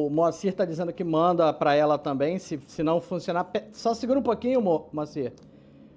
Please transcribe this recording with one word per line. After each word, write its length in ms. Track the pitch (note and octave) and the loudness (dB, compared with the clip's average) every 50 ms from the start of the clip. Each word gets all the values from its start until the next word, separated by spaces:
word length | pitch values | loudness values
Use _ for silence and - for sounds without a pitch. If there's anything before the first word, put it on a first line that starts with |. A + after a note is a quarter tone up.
| D3+ | 2
o 40 | C#3+ | 2
Moacir 440 | D3 D#3+ E3+ E3 D#3+ - - G3 F#3 | 2 2 2 2 0 -2 -4 -4 0
tá 100 | - G3 | 0 -2
dizendo 280 | E3+ D#3+ D#3 F3+ E3+ | -2 -2 -4 -4 -4
que 120 | E3+ - F#3 | -4 -4 -2
manda 480 | E3+ D#3+ D#3 E3+ F3+ F3 E3+ E3 D3+ | 0 2 4 4 4 4 4 4 2
pra 220 | - - D#3+ D3 C#3+ | 2 2 2 2 4
ela 240 | D3 D3+ D3+ D3 C#3 | 4 4 4 2 0
também, 400 | - D#3 C#3 C3 C#3 D#3+ F3+ F#3+ | -2 -4 -2 0 0 -2 -2 -4
se, 200 | - - E3 C3+ - | -6 -8 -10 -10 -10
se 160 | - - - | -12 -8 -4
não 180 | D#3+ D#3 E3 E3+ | -2 0 0 0
funcionar, 440 | E3+ - F#3 E3 - - E3+ F3 F3 | -2 -4 -6 -6 -4 -2 -2 -2 -2
pe-, 200 | - - G#3 - - | -2 -4 -6 -6 -6
só 200 | - - - A3+ A3+ | -14 -4 -2 -2 -2
segura 240 | A3+ - A3+ C4+ C#4 | -2 0 0 0 2
um 40 | |
pouquinho, 400 | - A#3+ G#3+ A3 - B3 C4 B3+ | 2 0 0 0 0 0 0 2
Mo-, 260 | G#3+ F3+ D#3+ D3+ - - | 2 2 2 0 -2 -6
Moacir. 400 | - D3+ D3+ D3 - D3+ B2+ A#2 - - - - - - - - - - - - - | -6 -6 -6 -6 -6 -6 -6 -6 -8 -12 -20 -20 -20 -20 -20 -20 -20 -20 -20 -20 -20